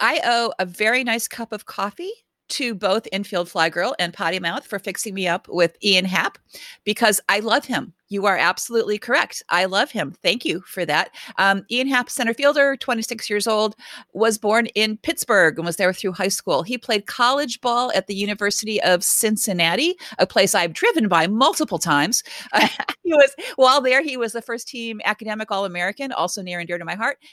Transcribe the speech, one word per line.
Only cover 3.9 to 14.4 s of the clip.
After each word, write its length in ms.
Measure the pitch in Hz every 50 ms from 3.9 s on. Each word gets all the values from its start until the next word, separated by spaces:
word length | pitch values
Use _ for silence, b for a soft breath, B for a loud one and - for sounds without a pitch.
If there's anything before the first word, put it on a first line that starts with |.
| 269 -
and 140 | 180 170
Potty 260 | 170 - 196 165 185 185
Mouth 280 | 185 170 180 - -
for 120 | - - 190
fixing 360 | - 208 190 - - 220 190
me 120 | 196 185
up 220 | 175 170 190 - -
with 300 | - 175 175 165 - _
Ian 220 | - 208 190 185 185
Happ, 320 | 185 180 165 - 403 - - _ B B B B B B B -
because 380 | 208 214 - 240 214 202 - - -
I 100 | 196 208
love 240 | 214 226 220 294 -
him. 300 | - 233 151 - - - _ _ -
You 160 | 196 196 190
are 100 | 208 190
absolutely 600 | - 156 175 185 - - - 233 226 - - 214 208
correct. 440 | - - 247 302 - - - - - -
I 160 | 165 175 185
love 260 | 190 185 202 262 294
him. 240 | - 214 151 139 180 -
Thank 220 | - 214 277 240 -
you 160 | 311 - 185
for 240 | - - - 190 175
that. 260 | 151 147 160 190 - B B B B B -
Um, 260 | 190 196 196 196 196 -
Ian 180 | 233 247 262 277
Happ, 220 | 269 247 240 -
center 240 | - - 247 226 233
fielder, 420 | - 277 285 302 302 277 277 269
twenty-six 540 | - - - 240 226 220 - 240 226 - -
years 160 | 208 208 196
old, 280 | 233 220 214 214 214 208 B B B B B B _
was 240 | - 190 220 226 214
born 300 | 220